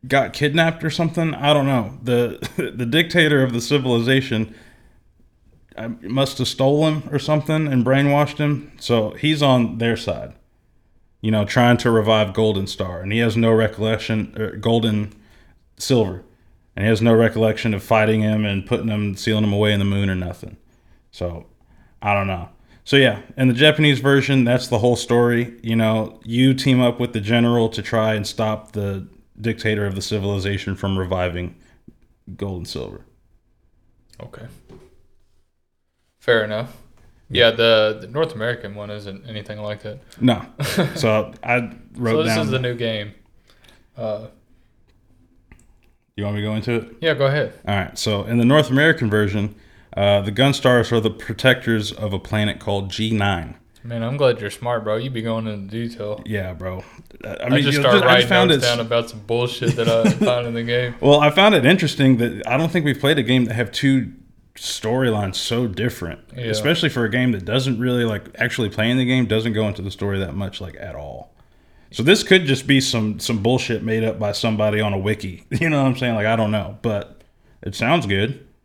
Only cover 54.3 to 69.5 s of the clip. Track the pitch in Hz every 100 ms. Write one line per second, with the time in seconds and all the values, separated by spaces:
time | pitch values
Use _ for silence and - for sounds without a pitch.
54.3 | 117 104 - 120 120 107 110 131 123 113
55.3 | 113 110 104 98 110 117 117 107 104 -
56.3 | 104 92 85 92 92 - - - - -
57.3 | - - 139 143 147 135 - 127 123 120
58.3 | - 175 147 123 120 113 117 117 110 101
59.3 | 117 120 - 117 117 113 113 113 135 208
60.3 | 123 120 117 117 120 123 120 139 143 147
61.3 | 147 202 190 123 185 160 - 135 123 117
62.3 | 104 110 131 160 175 147 131 139 151 117
63.3 | 127 117 113 117 - 139 135 113 - -
64.3 | _ _ - - - 110 123 131 104 101
65.3 | 92 - 120 123 92 117 - 85 - -
66.3 | - 117 107 139 170 160 123 113 123 127
67.3 | 104 90 120 131 117 123 123 117 104 -
68.3 | - 120 - 107 101 110 127 123 131 117
69.3 | 110 113